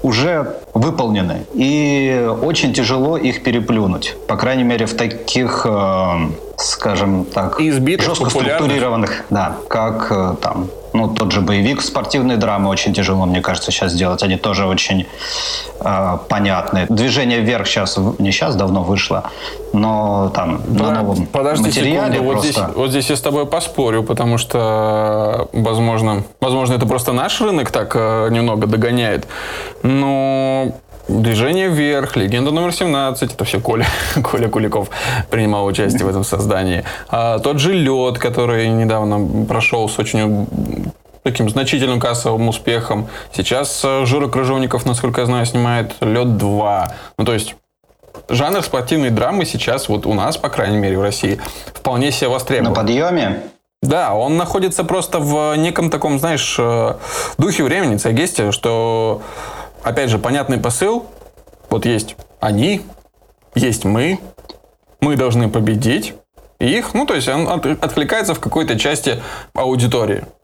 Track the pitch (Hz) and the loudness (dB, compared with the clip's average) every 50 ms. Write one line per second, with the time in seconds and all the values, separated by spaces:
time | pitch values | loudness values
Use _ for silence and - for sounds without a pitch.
0 | - 135 117 110 131 165 175 156 139 - - - - - - 113 110 - - - | 2 2 2 2 2 2 2 0 -2 -4 -6 -10 -14 -4 0 0 0 2 2 0
1 | 131 113 107 101 92 87 80 - - - - - 131 135 147 151 151 147 143 139 | 0 0 2 2 0 0 -2 -4 -6 -6 -2 0 2 2 2 2 2 2 2 2
2 | 135 135 131 123 120 113 110 113 113 151 170 151 - 139 113 120 127 110 131 131 | 2 2 2 2 2 0 0 0 0 0 0 2 0 0 2 2 0 0 2 2
3 | 131 147 165 160 - 135 117 - - 131 117 120 107 - 120 110 104 95 90 - | 2 2 2 2 0 0 -2 0 -2 0 0 0 2 2 2 2 2 2 0 -2
4 | - - - - - - 110 - 113 123 131 131 127 120 120 117 113 104 - 113 | -4 -8 -8 -10 -6 -4 -2 -2 0 0 2 2 2 2 2 2 0 -2 0 -2
5 | 120 113 - - - - - 127 127 117 104 - - 120 107 101 101 95 95 92 | -2 -2 -2 -6 -8 -4 -2 0 0 0 0 0 0 0 2 2 2 2 2 2
6 | 92 90 87 85 82 80 80 - - - - - - - - - - 113 101 98 | 2 2 0 0 0 -2 -4 -6 -10 -14 -10 -8 -6 -6 -4 -2 -2 -2 0 0
7 | 101 98 98 92 90 92 - - - 98 - - 156 156 147 135 127 139 175 190 | 2 2 2 0 0 -2 -2 -2 -2 -2 0 0 2 2 4 4 2 2 2 2
8 | 196 160 170 - 143 117 - 139 127 - 147 165 160 143 143 139 123 123 117 113 | 0 0 0 0 0 0 0 2 2 2 2 2 2 2 2 2 2 2 2 0
9 | 104 95 104 - - - - 101 92 87 - - - - - 117 110 113 110 110 | 0 -2 -2 -6 -4 -2 0 0 0 0 -2 -6 -8 -4 -2 0 0 0 0 -2
10 | 110 - 113 98 92 92 90 - - 87 90 90 92 92 - - - - - 113 | -2 0 0 0 0 0 -2 -2 -2 -4 -2 -2 -4 -6 -6 -12 -14 -4 -2 0
11 | 113 107 - - 113 98 - 104 95 82 101 101 98 120 143 139 - - - 139 | 0 0 0 0 0 0 2 0 2 2 2 2 2 2 2 0 -2 -2 -2 -4
12 | 113 - - 143 127 127 127 113 110 113 104 101 98 98 95 90 - - 98 107 | -4 0 0 0 2 2 2 2 2 2 2 2 2 0 0 0 0 0 0 0
13 | 98 87 95 95 92 90 90 90 90 - - 82 - - 90 - 101 92 85 87 | 0 2 2 2 2 2 2 0 0 -2 -2 -2 -2 -4 -2 0 0 0 0 0
14 | 92 90 90 85 101 98 92 90 - 110 98 95 98 92 95 87 - - 98 95 | 0 0 0 0 0 0 0 0 0 -2 0 0 0 0 2 0 0 0 0 -2
15 | 90 - - - - - - - - - - - - - - - - - 101 95 | -2 -4 -8 -12 -10 -8 -8 -6 -6 -6 -6 -8 -8 -10 -12 -6 -4 -2 0 0
16 | 95 92 90 85 - - 110 104 101 98 95 90 82 - - 95 90 87 117 104 | 0 0 -2 -4 -2 -2 -2 0 2 2 0 0 -2 0 0 0 0 2 2 2
17 | 117 135 - 143 139 120 120 117 110 107 123 113 101 - - 113 101 95 - - | 2 2 2 2 2 2 2 2 2 2 0 0 0 -2 -2 0 -2 0 0 0
18 | 95 101 - - 101 98 95 - - 82 113 95 98 95 92 95 87 85 98 95 | 0 0 0 0 0 0 0 0 0 0 0 0 0 2 2 0 0 0 0 0
19 | - - 98 95 - - - - - - - - - - - 101 104 110 110 107 | 0 -2 -2 -4 -4 -6 -10 -10 -12 -12 -10 -10 -12 -2 0 0 2 2 2 0
20 | 107 104 101 101 98 95 95 - 92 85 82 - - - - - 110 113 107 113 | 0 0 2 2 0 0 0 0 0 0 -2 -2 -2 -2 0 2 2 2 2 0
21 | 107 101 95 87 90 - - 147 135 143 151 151 220 - - 143 - 135 156 175 | 0 0 0 0 -2 -2 0 0 0 2 2 2 0 0 0 0 2 2 2 2
22 | - 127 123 123 127 131 135 - 135 151 139 - 98 85 - - 127 135 127 143 | 2 2 0 0 2 2 0 2 0 0 0 0 -2 -2 0 0 0 2 2 0
23 | 131 - 151 135 - 151 143 147 147 139 165 165 165 - - - 139 117 110 113 | 0 0 0 0 0 0 0 2 0 0 0 -2 -2 -2 -2 0 2 2 2 2
24 | 110 107 - 113 123 120 117 113 113 - - 120 113 113 110 110 107 107 107 107 | 0 0 0 0 2 2 2 2 0 0 0 0 2 2 2 2 2 2 2 2
25 | 107 107 107 107 107 107 107 107 - - - 113 110 113 113 110 117 117 113 110 | 2 2 2 2 2 0 0 0 -2 -2 0 0 2 2 2 2 2 2 2 2
26 | 110 110 107 98 101 - - _ - 131 127 131 131 123 127 123 117 107 123 127 | 2 2 2 0 -2 -4 -6 _ 0 0 2 2 2 2 2 2 2 2 0 0
27 | 120 - 127 123 139 175 - - 226 214 196 160 127 - - 123 107 90 - 127 | 0 0 0 0 0 0 0 0 0 2 2 0 0 0 -2 -2 -2 0 0 0
28 | 113 110 113 113 110 113 113 117 117 120 110 107 110 104 110 110 110 120 120 123 | 2 2 2 2 2 2 2 2 2 2 2 2 2 2 2 2 2 2 2 2
29 | 120 110 98 80 - - - - - - - - - - - - - 127 131 135 | 2 2 0 -2 -4 -6 -12 -12 -10 -10 -10 -10 -10 -12 -14 -2 0 2 2 2
30 | 139 139 139 135 135 135 135 135 135 135 135 135 131 123 - - - _ - - | 2 2 2 2 2 2 0 0 0 0 0 0 0 -2 -4 -6 -14 _ -20 -20
31 | - - 101 104 110 117 113 104 117 131 170 185 190 190 170 147 147 147 147 139 | -6 -2 0 2 2 2 2 2 2 2 2 2 2 2 2 2 2 2 2 0
32 | 135 135 - 123 98 98 110 120 131 143 147 160 175 175 175 - 190 175 147 139 | -2 -2 0 0 0 2 2 2 2 2 2 0 0 0 0 0 0 0 0 0
33 | 139 135 127 123 - - - - - 117 - - 113 - 113 113 123 - - - | 0 0 -2 -2 -4 -4 -2 -4 -4 -2 -2 -2 0 0 0 0 2 0 0 -2
34 | - - - 160 120 - - 127 117 110 110 113 110 104 104 110 98 95 - - | -4 -2 0 0 0 0 0 0 0 0 0 0 0 0 0 -2 -4 -4 -6 -6
35 | - 120 123 117 101 - - 113 110 107 104 101 101 98 98 - 107 98 - - | -4 -2 -2 -2 -2 -2 0 0 2 2 2 0 0 0 0 0 0 0 2 0
36 | 87 98 95 98 98 - - 98 101 107 101 92 95 92 90 85 - - - - | 0 0 0 0 -2 -2 -2 -2 0 0 0 0 0 0 0 -2 -2 -6 -10 -12
37 | - - - 117 117 117 113 107 - 139 147 147 135 175 196 185 160 131 131 131 | -8 -4 -2 0 0 2 0 0 0 0 0 2 2 2 2 2 2 2 2 2
38 | 127 127 123 120 - 123 117 123 123 120 120 113 113 113 113 113 113 113 113 110 | 2 0 0 0 -2 -2 0 2 0 2 2 2 2 2 2 2 2 2 2 2
39 | 107 107 104 104 101 - - 107 110 107 110 110 107 - - 120 110 104 - - | 2 2 0 0 0 0 0 0 0 0 0 0 0 0 0 0 0 -2 -2 -2
40 | 110 107 - 113 110 107 107 101 101 - - - - - - - - - - _ | -4 0 0 0 2 2 2 0 -2 -2 -2 -4 -4 -4 -4 -6 -6 -8 -10 _
41 | _ - - - _ 135 120 123 120 107 107 131 135 131 - 143 127 131 127 120 | _ -20 -20 -6 _ -4 -2 0 0 0 0 0 0 0 0 0 2 2 0 0
42 | 117 120 120 117 - 123 113 110 113 117 110 - - - 117 117 117 - 110 104 | 0 0 -2 0 0 0 0 2 2 0 0 -2 -2 0 0 0 0 -2 -2 -4
43 | 110 113 - - - - - - 120 - 120 127 143 139 - - - 139 135 135 | -4 -6 -10 -14 -16 -12 -6 -4 -2 0 0 0 0 -2 -4 -2 0 0 2 2
44 | 135 120 131 147 147 131 - 135 131 127 135 135 131 127 131 123 120 135 123 120 | 2 2 2 2 2 0 0 0 0 2 2 0 0 0 -2 -2 0 0 -2 0
45 | - 135 123 123 123 120 123 123 117 117 - 123 120 120 120 120 110 110 - - | 0 0 0 0 0 2 2 0 0 0 0 0 2 2 2 0 0 -4 -4 -4
46 | - 113 110 117 123 123 113 101 - 101 101 104 107 104 101 95 90 - - - | 0 0 2 2 2 2 2 2 2 0 2 2 2 2 2 0 0 -2 -4 -10
47 | - - - - 110 110 117 104 101 - - - _ _ _ _ _ _ _ _ | -16 -18 -6 -4 0 0 0 0 -2 -6 -10 -16 _ _ _ _ _ _ _ _
48 | _ - _ - - - - 120 143 151 196 202 170 - - 131 120 120 165 160 | _ -20 _ -20 -8 -4 -2 0 0 0 0 -2 -4 -2 -2 -4 -2 0 0 2
49 | 143 127 113 107 - - 104 202 175 - - - - - 117 135 - - 107 107 | 2 2 2 2 2 0 0 0 -2 -2 -2 -4 -2 -2 -2 -2 0 -2 -2 -2
50 | - - 107 101 98 131 156 - - 147 - - - 101 104 104 101 98 95 92 | 0 0 0 0 0 0 -2 -2 -4 -4 -2 -2 0 0 2 2 2 2 0 2
51 | 98 101 98 - - 90 - - - - - - - - - - - - 127 120 | 0 0 -2 -2 -2 -2 -2 -2 -4 -12 -12 -14 -16 -16 -18 -6 -4 -2 0 0
52 | 131 147 135 - - 127 123 131 123 - 139 123 117 117 98 - 98 101 117 127 | 0 0 0 0 0 0 0 -2 -2 -2 0 0 2 2 0 0 0 0 2 2
53 | 156 175 180 170 127 98 101 110 - - - _ _ _ _ _ - 135 139 170 | 2 0 0 0 0 -2 -4 -6 -8 -14 -18 _ _ _ _ _ -2 0 0 2
54 | 175 127 101 107 117 135 156 165 175 170 - 202 185 185 175 - 185 165 180 185 | 2 0 0 0 0 2 2 0 0 0 0 0 0 0 0 -2 -2 0 0 -2
55 | 165 - - 175 147 147 147 151 151 151 151 151 156 175 170 - 165 165 151 151 | -2 -2 -2 -2 0 2 0 2 2 2 2 2 0 0 0 0 0 0 0 0
56 | - 156 147 135 131 165 160 139 - - - - 123 117 117 117 113 113 110 - | 0 0 0 0 0 0 0 0 -2 -2 0 0 2 2 2 2 2 0 -2 -4
57 | - - - - - - - - 139 196 175 - 156 131 151 185 196 139 107 107 | -8 -10 -6 -6 -6 -6 -2 0 0 0 2 0 0 0 2 2 2 0 0 0
58 | - 120 113 117 160 180 - - 113 104 101 - - 117 117 113 113 117 113 113 | 0 0 2 2 0 0 0 0 0 0 0 0 0 0 0 2 0 0 0 0
59 | 113 110 107 107 - - - - - - - - - - - - - - 113 147 | 0 0 -2 -2 -6 -14 -14 -14 -14 -12 -12 -14 -16 -16 -18 -8 -6 -2 -2 0
60 | 139 127 117 107 107 120 131 143 139 - 135 113 110 120 117 - 185 196 226 233 | 0 2 0 0 0 0 0 0 0 0 0 0 0 -2 0 0 0 2 0 0
61 | 233 - - - - - - - - - - _ - - - 113 - 117 120 107 | -4 -8 -20 -20 -20 -20 -20 -20 -20 -20 -20 _ -6 -4 -2 0 0 2 0 0
62 | 107 110 - - - - - - - 110 104 101 120 175 208 190 - - - - | -2 -4 -12 -18 -20 -20 -10 -4 -2 0 2 2 2 2 0 -2 -4 -10 -20 -20
63 | - _ _ _ _ _ _ _ _ _ - - - 127 110 - - 95 101 113 | -20 _ _ _ _ _ _ _ _ _ -2 0 0 0 0 0 0 0 0 2
64 | 127 160 190 190 - - - - - - - - _ _ _ _ _ _ - _ | 2 0 -2 -4 -6 -12 -20 -20 -20 -20 -20 -20 _ _ _ _ _ _ -6 _
65 | - 147 147 131 135 127 113 120 117 110 107 117 107 104 113 107 127 117 127 - | 0 2 2 2 2 2 4 2 2 2 2 2 2 2 2 2 2 2 2 0
66 | 220 - - - _ _ _ - - - _ _ - 120 160 226 233 - - 220 | -2 -4 -10 -16 _ _ _ -20 -20 -20 _ _ 0 0 0 0 -2 -2 -2 -2
67 | 285 285 240 156 123 123 131 147 165 - 180 170 - 135 156 - - 151 - - | 0 0 0 -2 0 0 0 0 0 0 -2 -2 0 -2 -2 0 -2 -2 0 -2
68 | 147 147 - 220 208 190 - - - - - 160 160 156 117 110 - 147 151 147 | 0 0 0 -2 0 -2 -2 -2 -4 -2 -2 0 0 0 0 0 0 0 0 0
69 | - 147 117 117 - - - - - - _ - 131 131 131 123 120 123 123 127 | 0 -2 -2 -2 -6 -12 -14 -14 -16 -10 _ -2 0 0 2 2 2 2 2 2
70 | 113 107 101 98 - - - _ | 2 2 0 -2 -4 -8 -18 _